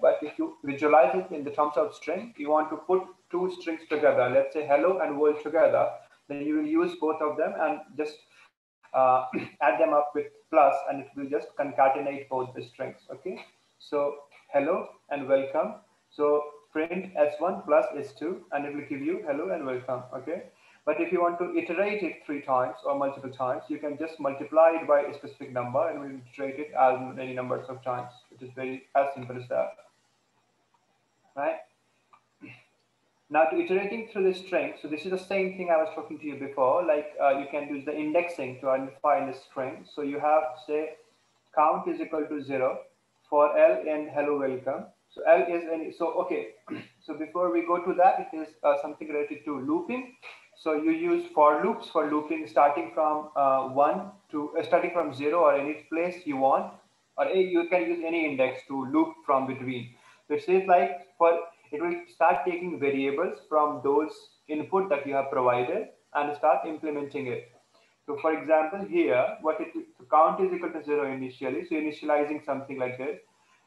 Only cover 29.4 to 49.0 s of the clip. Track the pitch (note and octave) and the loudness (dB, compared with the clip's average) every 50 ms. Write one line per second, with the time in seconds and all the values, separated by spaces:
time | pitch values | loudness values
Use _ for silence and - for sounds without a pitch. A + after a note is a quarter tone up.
29.4 | B2 - C3 C3 C3 B2+ - - - _ _ _ _ _ _ _ _ _ _ _ | -8 -4 -2 -2 -2 -2 -6 -14 -20 _ _ _ _ _ _ _ _ _ _ _
30.4 | _ _ _ _ _ _ _ _ _ _ _ _ _ _ _ _ _ _ - C#3 | _ _ _ _ _ _ _ _ _ _ _ _ _ _ _ _ _ _ -8 -6
31.4 | C#3+ D#3+ D#3+ - - _ _ _ _ _ _ _ _ _ _ - _ _ _ _ | -4 -4 -4 -6 -10 _ _ _ _ _ _ _ _ _ _ -20 _ _ _ _
32.4 | - - - - _ _ _ _ _ _ _ _ _ _ _ _ _ - D3 D3+ | -20 -20 -20 -20 _ _ _ _ _ _ _ _ _ _ _ _ _ 0 2 4
33.4 | D#3+ D#3+ F3+ E3+ E3+ F3 F#3 F#3+ G3+ G3+ A3+ A3+ A3 - - G#3 F#3+ F#3 F#3 - | 4 4 4 0 0 2 0 0 0 -2 -6 -6 -8 -8 -4 0 0 0 0 -2
34.4 | - - F3+ D#3+ - - - - - D3+ D3+ D3+ - F#3+ F#3 F3+ - - G3 G3 | -4 -4 -2 -2 -2 -2 -6 -10 -10 -8 -8 -8 -6 -4 -4 -4 -4 -2 -2 -2
35.4 | F#3+ F#3 F#3 F#3 F3+ F3 E3 D#3 D#3+ D#3 - D#3 D3+ - D#3 C#3+ D#3 D3 C3+ B2 | -2 -2 -4 -4 -2 2 2 2 2 0 -4 -10 -12 -10 -12 -12 -10 -10 -10 -8
36.4 | C#3 C3+ - - C3 B2+ C#3+ F3 F3 D#3+ D3+ D3 C#3+ - - - C#3+ C#3+ C#3 C#3+ | -10 -6 -2 2 2 4 4 2 2 2 2 0 0 -4 -2 0 2 2 2 2
37.4 | C#3+ - - D3 C#3 C#3 D3 C3+ C3+ D3+ D3+ D3+ D3+ D3+ D3+ F3 - - - - | -2 -4 -6 -6 -6 -6 -8 -8 -6 -6 -4 -4 -2 0 0 0 0 0 -4 -6
38.4 | C3+ B2 B2 - - C3+ C3 C3+ C3+ C3+ - - - D3+ C#3+ C3 C3+ C3+ C3 - | -8 -8 -8 -6 -2 0 0 0 0 -4 -8 -2 0 2 2 2 2 -2 -6 -10
39.4 | - - - C#3+ C3 C3 - - - - - - C#3+ C#3 C#3+ D3 C#3+ D3+ D3+ D#3 | -14 -14 -8 -8 -8 -8 -8 -12 -16 -16 -10 -8 -6 -6 -4 -2 0 2 4 4
40.4 | D#3 D#3 - - - - D3+ D3+ D#3 D3+ - - _ _ _ _ _ _ _ _ | 2 0 -6 -10 -8 -4 -4 -4 -4 -4 -8 -14 _ _ _ _ _ _ _ _
41.4 | _ _ - D#3+ D3+ - - F#3 - F3+ D#3+ D#3+ D#3+ - - D#3 D3+ D#3+ D#3 D3 | _ _ 0 2 4 4 2 0 -2 -4 -4 -6 -6 -6 -4 -4 -4 -4 -6 -8
42.4 | C3+ C3+ C#3 C3 B2+ C3+ - - - - _ _ _ _ _ _ _ - D3+ D3 | -6 -4 -2 0 0 -2 -2 -4 -10 -18 _ _ _ _ _ _ _ 0 4 4
43.4 | D3 D3 D3 D3+ D#3 E3 D#3+ - D3+ D#3 D3+ D3+ D3+ C#3+ C3 C#3+ C#3+ C#3+ D3 C#3+ | 6 6 6 8 6 6 6 4 0 -2 -4 -4 -4 -4 -2 -2 0 0 0 0
44.4 | C3+ C3 C3 B2+ - C3+ C#3 D#3+ G3+ - _ _ _ _ - - - D#3 E3 F3+ | 0 -2 -4 -4 -4 -6 -6 -6 -8 -12 _ _ _ _ -12 0 4 6 6 6
45.4 | F#3 F3 F3 E3+ E3+ D#3+ E3 D#3+ D#3 C3+ - - E3+ E3 - F3+ E3+ E3 E3+ C#3+ | 6 2 -2 -4 -4 -4 -6 -6 -6 -8 -6 -4 -4 -2 -2 -2 -2 -2 -2 -4
46.4 | - - - _ _ - B2+ - - - _ _ _ - D3+ D3 D#3 D3+ - F3 | -6 -8 -12 _ _ -12 -12 -12 -12 -14 _ _ _ -12 -10 -10 -10 -6 -4 -2
47.4 | F3+ F3+ E3+ E3+ E3 E3 F3 F3+ F3 F#3 F3 F3 F3+ F#3+ - - F#3 - - D#3+ | 0 0 0 0 0 0 0 0 0 0 2 4 6 6 6 4 -2 -6 -8 -10
48.4 | D#3 D3+ - _ - D3 C#3 C#3 D3 D3+ D3 - | -10 -10 -8 _ 2 2 2 2 0 -6 -10 -10